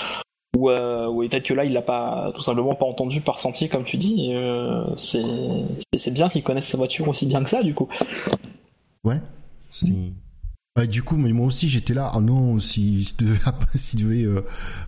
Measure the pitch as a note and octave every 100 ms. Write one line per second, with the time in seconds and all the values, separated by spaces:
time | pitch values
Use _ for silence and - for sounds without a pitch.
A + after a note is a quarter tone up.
0 | - - - _ _ B2 C3 B2 B2 A#2+
1 | A#2 A#2 A#2+ C3+ B2+ C3+ C#3+ B2+ A#2+ B2
2 | A#2+ A#2 G#2 - - A#2+ B2+ C#3 C3+ B2+
3 | C3 D3 D3 C3 C3+ A#2+ D#3 C3+ B2 -
4 | F#3 A3 C3 B2 B2 A#2+ A#2+ A#2+ - -
5 | - A#2+ A#2 A#2+ B2+ - - - - -
6 | - B2+ F3 D#3+ - C3+ C3 C3+ B2+ -
7 | D#3 C#3 C#3+ C#3 C#3 - F3+ D3 C3 -
8 | - - - - - - _ _ _ _
9 | A2 C#3 - - - - - - F3 F#3+
10 | F2+ F#2 - - - - _ - A#2 A2
11 | C3 D#3+ B2+ A2+ B2+ C3 E3 B2+ G#2+ B2
12 | C3+ A2+ A2 C3 B2+ A2 F#2+ - G2+ G2+
13 | F#2+ - A2 G#2+ - C3 - C3 - A2+
14 | G#2+ A2+ A2 G2 G2 - - F#2+